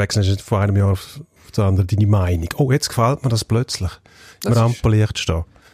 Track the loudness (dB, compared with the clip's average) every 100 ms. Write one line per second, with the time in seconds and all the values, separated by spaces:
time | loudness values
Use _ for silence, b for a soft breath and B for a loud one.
0 | -2 0 0 0 0 0 2 2 2 0
1 | -4 -18 -20 _ -8 -2 2 2 0 0
2 | 2 2 2 -2 -2 -2 0 0 -2 0
3 | 0 0 -2 -2 0 -2 -2 -6 -6 -8
4 | B B B B 0 2 2 2 2 2
5 | 2 -2 -4 -4 -6 b b